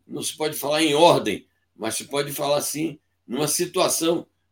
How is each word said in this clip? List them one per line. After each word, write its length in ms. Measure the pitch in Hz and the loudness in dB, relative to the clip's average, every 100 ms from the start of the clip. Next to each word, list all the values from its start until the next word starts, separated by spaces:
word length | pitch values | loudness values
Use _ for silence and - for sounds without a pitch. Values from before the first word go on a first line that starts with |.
| - | -12
não 160 | - | -8
se 140 | - - | -8 -6
pode 200 | 156 151 | -6 -4
falar 260 | 139 151 | -2 0
em 120 | 160 | 2
ordem, 520 | 143 170 139 107 87 _ _ _ - | 6 6 6 2 -6 _ _ _ -10
mas 180 | 110 | -8
se 100 | - | -6
pode 280 | 117 139 143 | -6 -4 -4
falar, 280 | 143 143 147 | -4 0 0
sim, 380 | - 147 165 151 _ _ - | -2 -4 -6 -8 _ _ -8
numa 220 | 127 147 | -2 -2
situação 760 | - 175 185 151 - 165 170 - _ _ | 0 -2 0 0 2 0 0 -4 _ _